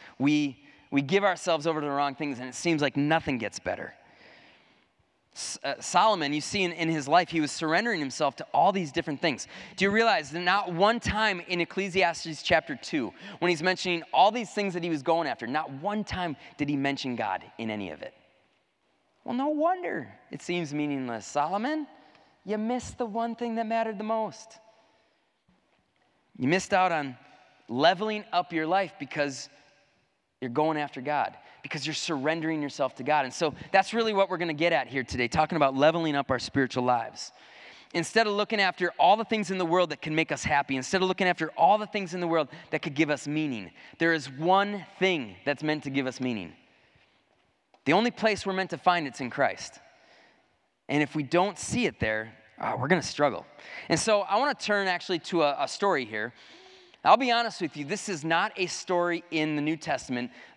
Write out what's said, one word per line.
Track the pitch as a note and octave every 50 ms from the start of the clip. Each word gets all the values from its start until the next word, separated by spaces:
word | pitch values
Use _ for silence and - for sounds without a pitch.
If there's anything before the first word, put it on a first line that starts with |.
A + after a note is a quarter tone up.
| - - - -
We, | C3 C#3+ D3+ D3 D3 C#3 B2+ - - - - - _ _
we | - C#3
give | C#3+ C3+ F3+ G3 G3
ourselves | G3+ F3+ - - F3+ E3 D#3 C#3+
over | E3 D#3+ D#3
to | D3
the | D3 C#3+
wrong | C#3 C#3+ C#3+ C3+
things, | - D#3+ D3 C3+ A#2
and | B2+ C3
it | A#2+
seems | - - E3+ E3 D3 C#3+
like | C3+ -
nothing | C#3 C#3+ D3 D#3+ E3 D3+ - C3+ A#2+
gets | A2 G2+ - -
better. | - F2+ F#2 - - - - - - - - - - - - - - - - _ _ _ _ _ _ _ _ _ _ _ _ _ _ _ _
S-, | - - - - - -
uh, | C#3 C3 -
Solomon, | - - - F3 F#3+ A3 G#3+ F3 D3+ C#3+ D3
you | D3+
see | - - - G3+ F#3
in, | F3 E3+
in | D#3+ E3+ D#3+
his | E3 D#3 C#3 C3+
life, | D3+ F3+ F3+ -
he | E3 E3
was | D3+ C#3
surrendering | - - E3+ D#3 D#3+ F3+ A3 A#3+ A3 E3+
himself | C#3+ C3+ A#2+ - D#3 C#3 -
to | - - - -
all | C#3 D#3 F#3+ G3
these | G3 F3 C#3+ C3
different | E3+ D#3+ - D3 C3
things. | - E3 C3 G#2 - - - - - - -
Do | - F#3
you | G3+
realize | G3+ A3 A#3 A3+ G3+ E3+ D3+ C#3 C#3+
that | E3+
not | F3+ F3+ F#3 G3+ G3 F3+ F3
one | E3 F#3+ G#3 A#3 A#3
time | - - G3+ G#3 A3 G#3+ G3 F3 E3+ -
in | F3+ F3
Ecclesiastes | E3 D#3+ - F#3+ G3 G3 E3 F#3+ F3+ E3+ E3 - - E3 D#3 - -
chapter | - F3 D#3+ - - C#3+
two, | B2 - - - D3+ A#2+ G2 - - - - - -
when | E3 F3
he's | F3+ D3 D#3
mentioning | F#3 F#3 E3+ - F#3 F3 E3+ D#3 - -
all | C#3 F3+ G#3
these | G#3 B3 A3+ F3
things | - G#3 G3+ G3 E3+
that | F3+ E3
he | F3
was | E3 D3 C3
going | E3+ E3 E3+ E3+
after, | C#3+ A#2 - A#2+
not | A2+ C3 D3+ D#3 C#3
one | C3+ C3+ D#3 G3 G#3 G#3+ G3+
time | - - F#3 F3+ E3+ C#3+ - - - -
did | - D3+ C#3+
he | D3
mention | C#3 C3+ C#3 C#3 C3 - C3+ B2
God | A2+ A2+ G2+ F#2+ F2+ - - - -
in | A2+ A2
any | G#2+ G#2 G2 F2
of | D2+ D#2 -
it? | - - _ _ _ _ _ _ _ _ _ _ _ _ _ _ _ _ _ _ _ _ _ _
Well, | - A#3+
no | B3 C4+ D4+
wonder | D4+ D4 D4+ E4+ F#4 F#4 F4+ - - F#3+ B2+ G#2 G2+ - - _
it | - D3 -
seems | - F3+ F3+ E3+ C#3+ C#3+
meaningless, | D3+ D3+ D3 C#3+ C3+ C3 B2 A#2 A2 G#2
Solomon. | - - D3 C#3+ D#3+ F#3 G#3 A3 C#4 D#4 D#4 D4 - - - - - - - _ _ _ _ _
You | F#3 G#3 G#3+
missed | G#3+ A3+ B3 B3+ - - - -
the | B3
one | A3 G3 A3+ A3+ A#3 A3+
thing | - A#3+ A#3 A3+
that | A3+ A3+
mattered | G#3+ A3+ A3+ A3+ A3 A3
the | F#3+ G#3+
most. | G#3+ A3 A3 A3 G3+ - - - - - - - - _ _ _ _ _ _ _ _ _ _ _ _ _ _ _ _ _ _ _ _ _ _ _ _ _ _ _ _ _ _ _ _ _
You | - C3
missed | C3 E3 F#3+ - - G3+
out | F#3 F#3 F#3 E3+
on | D#3 C#3+ C3+ B2 A#2 - - - - - _ _ _ _
leveling | - A#2 B2 C#3+ E3+ F#3+ F3 G#3+ G#3+ G#3+ G#3+ G#3 -
up | - F3 F3+ - F3
your | D#3+ D#3
life | D#3 F3 G3 G3 D#3+ - -
because | C#3+ C3 - D#3 D3 C#3+ C3+ B2 - - - - _ _ _ _ _ _ _ _ _ _ _ _ _ _ _ _ C3
you're | B2+
going | A#2+ C#3 D3+ D#3+ D#3
after | D3+ D3 C#3+ - C3+
God, | B2+ C#3+ D3 C#3+ A#2 - - - - - - - -
because | - - D#3 C3+
you're | D3+ D3+
surrendering | - - - E3 C#3 C3 D3+ E3 E3+ D#3 D#3+ D#3+ D#3
yourself | D3 C#3 - - C#3 C3 -
to | - B2+
God. | C3 D3+ D3+ C3+
And | B2+ -
so | - E3+ D3+ - - - - -
that's | F#3+ F#3+ - G#3+
really | A#3 A3+ A3+ G#3+
what | G3 G3 F#3
we're | F#3
gonna | E3 F3 E3+ D#3
get | C#3+ E3 E3+ E3
at | D3+ B2+ -
here | C3 C#3 B2
today, | - - B2 B2
talking | A#2 - D#3+ D#3 D#3 F#3
about | D#3+ C#3+ C3+ C3+
leveling | C3+ C#3+ D#3 D#3+ E3+ E3 D#3+ D3
up | C#3+ C3+ -
our | C3+ A#2+
spiritual | - - - C#3 C3+ B2 - B2+ B2
lives. | B2 B2 A#2+ A2+ A2 - - - - - - - - - - - - - - - - -
Instead | E3+ D#3+ - - A3 A3+
of | G#3+ G3+
looking | G3+ G#3 - A3+ G#3
after | G3 F#3 F3 - F3+ F3 - -
all | D3 E3+ G3+
the | A3 A3+
things | - A3+ A3 G3+ D#3
in | F#3+
the | F#3 F3+
world | E3 E3 F#3 F3+ E3
that | D3+ - -
can | D#3+ D#3
make | D#3 D#3+ - D3+
us | C3 -
happy, | - D3+ C#3+ C#3 - C3+
instead | C3 C3 - - F#3+
of | F#3 F#3
looking | F#3 - G3
after | F3+ F3 - E3 D#3 -
all | - D#3+ F3+ G3+ G#3+
the | G#3+
things | - - G#3 G3 E3 E3
in | F#3
the | F3 E3+
world | E3 E3 D3+ - - D#3+ - -
that | - D#3 -
could | F3+ C#3+
give | C3+ D#3+ D3
us | D3+ C#3 -
meaning, | C#3+ D3 D#3 D#3 D3 B2+ A2 F#2+ E2+ - - - - -
there | - E3 E3+ E3
is | D#3+ C3+ C3
one | C3 C3 D#3+ F3 F#3 G3 G3+ G3+ G#3 G3+ D#3+ - - -
thing | F#3 F#3+ F#3 D#3 B2 G#2 F#2 F#2 -
that's | C#3 C#3+ - D3+
meant | D3+ D3+ D3+ B2+
to | C#3+
give | C3+ C#3 C3+
us | B2+ A#2+ -
meaning. | D3 B2+ A#2+ G#2 F2 D#2+ E2+ - _ _ _ _ _ _ _ _ _ _ _ _ _ _ _ _ _ _ _ _ _ _ _ _ _
The | C3 D3+
only | F#3+ A3+ A#3+
place | A#3 - - A3+ G#3 F#3+ -
we're | G3 F#3+
meant | F#3+ F#3+ F3+
to | - D3
find | - F3+ F3 F3 D#3
it's | C#3 A#2 - C#3
in | B2
Christ. | - - C3+ A2 F#2 - - - - - - - _ _ _ _ - - - _ _ _ _ _ _ _ _ _ _ _ _ -
And | C3+ D3 D3+
if | C#3 -
we | D#3 D3
don't | B2 - F3 F3+ G#3 F3+ -
see | - - - A#3+ A#3+
it | E3 - -
there, | - A2 A2 A2 A2 A2+ - - - - _ -
uh, | - A2+ - -
we're | A#2+ C#3+
gonna | F#3 E3+ -
struggle. | - - - D3 C#3+ G#2+ D#2+ - - - - - - - - - -
And | E3+ D#3+
so | - A3 G#3+ G#3 G3
I | - G3
wanna | A3 C4+ D4 B3
turn | - - - G#3 G3+ G3 F#3+
actually | F3+ F3 - - F#3+ E3
to | - - - E3+ D#3
a, | C#3+ C#3 C3+ C#3+
a | C3
story | - - G3+ G3+ F3+ C#3+ B2+
here. | G#2+ A2 G#2+ G#2+ A#2+ - - - - - - - - - - - - - _ -
I'll | D#3 F#3+ A#3
be | C4+ B3
honest | A#3 A#3 A#3 A3+ F3+ -
with | F3+ D3 -
you, | D3+ C#3+
this | C#3 F#3+ G#3 - -
is | F#3+ D3+ C#3+
not | E3 E3 E3+ G3 A3 G#3+
a | - F#3
story | E3 - - - - F#3 F3 F3 F3 E3+ E3+ - -
in | - D#3+ D#3 D#3 D3+
the | D3
New | C#3+ D3+ D#3+
Testament | D#3 - D#3+ D3 C3 - - B2+ B2 B2 B2 - - - - -